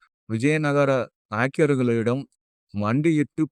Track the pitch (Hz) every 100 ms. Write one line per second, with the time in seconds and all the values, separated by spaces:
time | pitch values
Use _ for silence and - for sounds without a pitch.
0 | _ _ - 113 139 156 147 143 139 131
1 | - _ _ 107 135 - 147 135 123 117
2 | 113 131 - _ _ _ _ 101 104 131
3 | 160 151 143 - 156